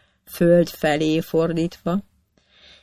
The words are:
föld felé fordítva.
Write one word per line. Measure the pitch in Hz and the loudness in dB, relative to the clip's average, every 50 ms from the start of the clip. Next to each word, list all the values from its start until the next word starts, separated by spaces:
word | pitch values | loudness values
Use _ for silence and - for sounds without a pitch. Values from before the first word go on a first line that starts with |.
| _ _ _ _ _ | _ _ _ _ _
föld | - - - 175 170 175 175 170 - | -14 -6 0 2 4 4 4 4 0
felé | - - - 151 147 151 156 156 156 165 | -2 -4 -2 -2 -2 0 0 -2 -2 -2
fordítva. | 170 - - 160 165 170 165 165 165 170 - - - 170 175 202 - _ _ _ _ _ _ _ _ _ _ _ _ - - _ | -4 -4 -2 -2 -2 -2 -2 -4 -4 -6 -6 -8 -6 -4 -4 -4 -6 _ _ _ _ _ _ _ _ _ _ _ _ -20 -20 _